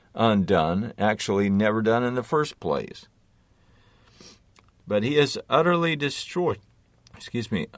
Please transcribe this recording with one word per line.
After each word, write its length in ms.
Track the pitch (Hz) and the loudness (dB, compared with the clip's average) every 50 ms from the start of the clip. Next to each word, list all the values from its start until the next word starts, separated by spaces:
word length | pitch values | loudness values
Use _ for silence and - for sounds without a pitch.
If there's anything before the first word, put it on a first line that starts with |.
| _ _ - | _ _ -4
undone, 800 | - 113 113 107 101 90 82 98 85 78 80 87 98 113 - - - | 0 2 2 4 4 4 4 4 4 4 2 0 -2 -2 -4 -4 -2
actually 520 | 101 107 107 - - - 101 98 101 98 | 0 0 0 0 -2 -2 0 2 2 2
never 320 | 98 98 107 107 107 113 | 2 2 2 2 2 2
done 220 | 110 110 113 120 123 | 2 2 2 2 2
in 120 | 123 123 | 0 -2
the 80 | 127 117 | -4 -4
first 360 | - 165 151 151 147 - - | -2 0 0 0 -2 -6 -8
place. 480 | - 85 71 65 55 - - - - - _ _ _ _ _ _ _ _ _ _ _ _ _ _ _ _ _ _ _ _ _ - - - - _ _ _ _ - _ _ _ _ - - | -4 -4 -2 -2 -4 -8 -14 -18 -20 -20 _ _ _ _ _ _ _ _ _ _ _ _ _ _ _ _ _ _ _ _ _ -20 -20 -20 -20 _ _ _ _ -20 _ _ _ _ -8 -2
But 160 | 104 104 107 | -2 0 0
he 120 | 135 147 | 2 2
has 220 | 147 143 - - - - - | 2 2 2 0 -8 -6 0
utterly 460 | - 147 160 175 175 170 170 165 156 | 0 2 2 2 2 2 2 0 -2
destroyed, 640 | 147 147 139 - - - - - 175 180 143 101 95 _ _ _ _ _ _ _ _ _ - - | -2 -4 -4 -4 -6 -10 -8 -4 -2 -2 -2 -2 -4 _ _ _ _ _ _ _ _ _ -20 -20
excuse 360 | - - - - 120 113 - | -20 -16 -8 -6 -6 -6 -4
me, 160 | 110 87 - - - | -4 -4 -4 -6 -8